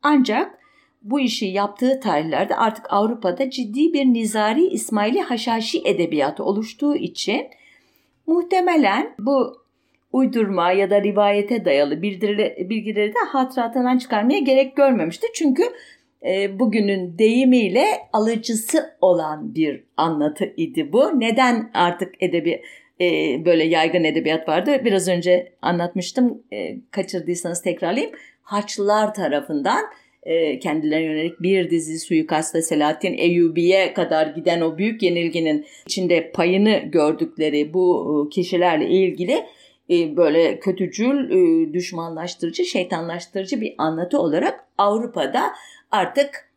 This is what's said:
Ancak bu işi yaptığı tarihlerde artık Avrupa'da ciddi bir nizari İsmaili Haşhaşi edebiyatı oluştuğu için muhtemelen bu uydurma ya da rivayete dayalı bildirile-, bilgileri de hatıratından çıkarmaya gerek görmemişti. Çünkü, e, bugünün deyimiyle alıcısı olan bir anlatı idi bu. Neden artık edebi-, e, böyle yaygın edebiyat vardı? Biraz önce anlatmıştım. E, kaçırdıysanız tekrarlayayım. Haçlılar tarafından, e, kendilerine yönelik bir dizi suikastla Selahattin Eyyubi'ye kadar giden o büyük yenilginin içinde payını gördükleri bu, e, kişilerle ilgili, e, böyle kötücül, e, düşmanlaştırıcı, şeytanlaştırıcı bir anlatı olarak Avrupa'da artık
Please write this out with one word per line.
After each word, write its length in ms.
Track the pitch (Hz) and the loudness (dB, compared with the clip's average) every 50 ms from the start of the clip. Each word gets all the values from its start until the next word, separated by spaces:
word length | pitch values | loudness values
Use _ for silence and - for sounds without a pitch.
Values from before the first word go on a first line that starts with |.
| - | 2
Ancak 560 | 285 302 277 - - 208 262 370 - - _ _ _ _ _ _ _ _ _ | 2 4 4 2 2 0 -2 -4 -4 -8 _ _ _ _ _ _ _ _ _
bu 180 | - 202 254 285 | -8 -4 -2 -2
işi 260 | 262 226 220 - 220 | -2 -2 -2 -4 -4
yaptığı 540 | 190 185 196 202 202 202 - 254 254 269 262 | -2 -2 -2 -2 -2 -2 -2 0 0 0 0
tarihlerde 560 | 262 208 160 147 156 160 147 139 196 214 185 | 0 0 0 0 0 0 -2 -2 0 -2 0
artık 300 | - 226 220 220 - - - | 0 0 -2 -2 -6 -8 -2
Avrupa'da 600 | - 202 214 220 240 233 - 269 262 269 269 254 | 0 0 0 0 -2 -2 -2 -4 -2 -2 -4 -4
ciddi 440 | - 262 240 208 214 269 302 339 320 | -4 -6 -8 -6 0 0 2 2 2
bir 120 | 285 277 | 4 4
nizari 640 | 262 240 233 220 214 214 214 208 214 233 294 349 | 4 2 2 0 0 0 0 0 2 2 2 2
İsmaili 540 | 359 - 220 - - 220 208 208 220 262 381 | 2 0 -4 -6 -2 -2 0 0 0 0 0
Haşhaşi 600 | 339 - 247 220 - 247 226 226 220 - - 330 - | -2 -2 -4 -4 -2 -2 -2 -2 -2 -2 -4 -2 0
edebiyatı 580 | - 180 170 170 165 156 147 135 147 147 - - | 0 0 0 0 0 0 0 0 0 -2 -4 -4
oluştuğu 520 | 165 202 208 220 220 - - 294 294 285 | -2 -2 -2 -4 -8 -8 -4 -2 -2 -2
için 520 | - - 170 - - - - 214 294 - - - _ _ _ _ _ _ _ _ _ _ _ _ _ _ | -2 -4 -8 -8 -6 -4 -4 -4 -4 -6 -8 -18 _ _ _ _ _ _ _ _ _ _ _ _ _ _
muhtemelen 880 | 320 330 349 339 349 381 370 349 359 349 311 254 196 196 233 359 466 - - | 0 0 0 0 0 0 2 2 2 2 2 2 2 2 0 -2 -6 -8 -6
bu 380 | 202 254 277 269 240 - - _ _ _ _ _ _ _ _ _ _ _ | -2 0 2 2 0 -2 -6 _ _ _ _ _ _ _ _ _ _ _
uydurma 600 | - 254 269 - - 233 214 196 196 180 175 180 | 0 0 0 2 2 0 0 0 0 0 2 2
ya 180 | 185 196 196 185 | 2 2 2 4
da 140 | 202 202 202 | 2 2 2
rivayete 600 | 208 190 208 208 202 202 202 202 202 240 233 180 | 2 2 2 4 4 2 2 0 -2 -4 -2 0
dayalı 360 | 175 139 139 147 143 147 160 | 2 4 4 2 2 0 -4
bildirile-, 680 | 175 208 190 180 214 202 208 208 214 - - - - 180 | -4 -6 -4 -2 -2 -2 0 0 -2 -2 -2 -6 -6 -4
bilgileri 400 | 226 220 190 220 208 208 208 214 | -4 -6 -4 -4 -2 -2 -2 0
de 100 | 214 480 403 - | 0 -2 -2 0
hatıratından 680 | - 269 254 254 - 262 233 226 240 262 247 247 254 | 0 -2 -2 -2 -2 -4 -4 -2 -2 0 0 2 2
çıkarmaya 420 | 254 247 - 240 208 208 247 311 403 | 0 0 0 0 2 2 2 2 2
gerek 360 | 277 269 262 262 269 262 - | 2 4 4 4 4 2 2
görmemişti. 520 | - 277 269 247 202 160 165 - - - 466 466 | 4 4 4 4 2 0 -2 -4 -4 -6 -6 -4
Çünkü, 300 | - 339 285 254 - 453 494 - - - - - _ _ _ _ _ - | 0 0 2 2 2 0 -2 -2 -10 -20 -20 -20 _ _ _ _ _ -4
e, 340 | - 185 196 196 196 196 190 | -2 0 0 -2 -2 -2 0
bugünün 580 | 254 214 196 226 202 202 196 190 185 175 165 | 0 0 2 2 2 2 0 -2 -4 -8 0
deyimiyle 680 | 170 220 220 233 247 269 254 254 247 214 185 180 240 320 427 415 - - _ - | 2 4 4 4 4 6 6 6 6 4 2 2 2 2 2 0 -4 -6 _ -2
alıcısı 760 | 214 214 226 233 226 226 - 226 214 - - - 320 311 - - _ | 0 0 0 0 -2 -4 -4 -4 -4 -4 0 0 -2 -2 -2 -2 _
olan 540 | - 185 175 170 156 156 156 151 147 147 - | 2 4 4 2 0 -4 -6 -8 -10 -8 -2
bir 280 | 156 160 151 131 117 _ _ _ | -2 -2 -2 -2 -6 _ _ _
anlatı 560 | - 156 165 160 147 147 151 151 - 202 - - | 0 0 0 0 0 0 -2 -2 -2 -6 -6 -4
idi 360 | - 170 - - 165 151 139 165 | -6 -6 -4 -2 -4 -4 0 2
bu. 260 | 240 285 - 339 254 | 2 2 4 2 0
Neden 520 | 220 226 226 247 254 247 233 220 226 - - | 0 2 2 4 4 4 2 0 -4 -4 0
artık 500 | 160 175 175 175 - 185 180 - _ 190 | 0 0 0 0 -4 -8 -10 -4 _ -2
edebi-, 380 | 170 160 170 156 170 170 - - - - - _ _ _ _ | 0 0 0 0 -2 -4 -4 -8 -18 -20 -20 _ _ _ _
e, 40 | 180 175 165 156 156 156 123 147 160 | 0 0 2 0 0 -2 -2 0 2
böyle 180 | 175 170 160 156 | 2 4 4 4
yaygın 400 | 160 170 160 160 165 175 180 165 | 2 2 2 2 2 2 2 0
edebiyat 440 | 156 151 160 - 156 160 160 160 | 2 0 0 0 0 -2 -2 -2
vardı? 340 | - 175 175 208 285 285 262 - | -2 -2 0 2 2 0 2 2
Biraz 220 | 233 196 190 170 | 0 0 0 0
önce 460 | 185 180 175 165 180 180 180 180 - _ _ | 0 -2 0 2 2 2 2 2 -4 _ _
anlatmıştım. 840 | - 160 175 170 175 175 - - 269 - - 269 247 240 - - - _ - | -4 -2 -2 -2 -2 -4 -4 -6 -6 -4 0 0 0 0 0 -6 -14 _ -10
E, 240 | 104 90 80 - - - _ | -8 -8 -8 -10 -12 -16 _
kaçırdıysanız 680 | - 202 185 180 - 175 151 170 175 175 - 170 175 175 | -6 -6 -6 -4 -6 -6 -4 -4 -6 -6 -6 -8 -8 -4
tekrarlayayım. 540 | - 185 165 - 196 170 196 262 453 440 - - - - _ _ | -4 -4 -4 -2 -4 -2 -2 -2 -4 -4 -8 -16 -20 -20 _ _
Haçlılar 720 | _ - 208 208 208 214 - - 202 202 208 214 214 208 214 | _ -4 -4 -4 -4 -4 -6 -2 0 2 2 2 2 0 -2
tarafından, 680 | 202 180 143 143 143 143 - 156 143 139 190 240 415 427 - - - _ _ _ _ - | -4 -2 -2 -2 -2 -2 -4 -6 -2 0 0 0 -2 -2 -6 -14 -20 _ _ _ _ -6
e, 360 | - 165 165 160 156 131 127 | -2 0 0 0 0 -2 -4
kendilerine 460 | - 170 151 156 151 151 151 160 160 | -4 -4 -4 -2 -2 0 0 0 -2
yönelik 360 | 160 156 156 160 175 170 - | -2 -2 -2 -4 -4 -6 -2
bir 280 | 170 185 196 190 175 151 | 0 2 2 2 2 0
dizi 300 | 165 165 156 156 160 160 | 0 -2 -2 -4 -8 -10
suikastla 600 | - - 170 160 156 156 170 156 156 156 - 165 | -4 0 0 0 2 2 -2 -2 -2 0 -2 -2
Selahattin 520 | 160 - 165 151 147 151 156 - - 143 - | -2 0 0 2 2 2 0 0 -4 -4 -2
Eyyubi'ye 800 | - - 175 175 175 170 165 156 170 170 180 190 190 185 175 180 | 2 2 2 4 4 2 2 2 2 2 4 4 4 2 0 0
kadar 340 | 196 170 - 165 156 156 | -2 -2 0 2 0 0
giden 340 | 156 151 165 156 175 170 170 | -2 -4 -2 -2 0 0 0
o 160 | 165 160 156 | -2 -2 -2
büyük 260 | 160 202 226 226 226 196 | -2 -2 -2 -2 0 0
yenilginin 640 | 175 175 170 170 165 170 170 165 156 151 151 147 - - - _ | 0 0 0 -2 -2 -2 -2 0 0 0 -2 -4 -8 -20 -20 _
içinde 440 | - - 202 185 170 175 165 165 - | -8 -4 -4 0 2 2 2 0 -2
payını 460 | - - 165 175 185 190 208 220 214 | -2 0 2 2 4 4 4 4 2
gördükleri 960 | - - 151 151 165 147 151 156 151 165 160 - - 156 151 143 147 147 151 160 | 2 -2 0 2 2 2 2 2 0 -4 -6 -4 -2 -2 0 0 0 -2 0 0
bu, 540 | 185 185 180 170 110 85 147 151 147 147 | 2 2 4 2 2 0 0 0 0 -2
e, 20 | 147 | -2
kişilerle 600 | - 196 170 - 190 170 175 175 160 151 123 87 | -2 -4 -2 0 0 2 2 2 2 2 2 2
ilgili, 540 | 180 190 190 180 - - 175 190 277 453 - - _ _ _ _ _ _ _ - | 4 4 2 2 0 -4 -2 -2 -2 -2 -2 -8 _ _ _ _ _ _ _ 0
e, 280 | 180 170 170 156 147 | 2 2 2 0 2
böyle 420 | 175 170 151 151 165 170 - - 190 | 2 2 4 4 4 4 2 0 -2
kötücül, 720 | - 196 180 185 190 160 - - 220 254 277 285 262 - | -4 -4 -2 -2 -4 -4 -2 -2 0 0 0 0 -2 0
e, 420 | - 185 180 165 165 165 165 151 151 | 2 4 4 4 4 2 0 0 -2
düşmanlaştırıcı, 920 | 180 175 - 185 165 165 165 165 160 170 180 - _ - 170 - - 359 | -6 -6 -6 -8 -8 -8 -8 -8 -8 -10 -10 -8 _ -8 -8 -4 -4 -6
şeytanlaştırıcı 960 | 359 - 208 175 - 180 165 170 170 170 180 - _ _ 196 190 185 285 220 | -2 -2 -4 -2 -2 -4 -6 -6 -8 -8 -10 -12 _ _ -8 -6 -4 -6 -6
bir 140 | 214 - - | -6 -6 -4
anlatı 420 | - 151 160 160 160 175 175 - - | -2 -2 -2 -2 -2 -2 -2 0 0
olarak 480 | 175 160 147 175 277 381 - - _ _ _ | 0 2 0 0 0 -2 -4 -6 _ _ _
Avrupa'da 640 | - 202 202 208 226 240 240 - 180 143 135 - 254 - - - - - - - - _ _ | 0 2 2 2 0 -4 -4 -4 -4 -4 -2 0 -2 -2 -2 -6 -10 -20 -20 -20 -20 _ _
artık 600 | - 208 180 - - 277 285 285 - - - _ _ | 0 0 0 0 0 0 0 0 -4 -16 -18 _ _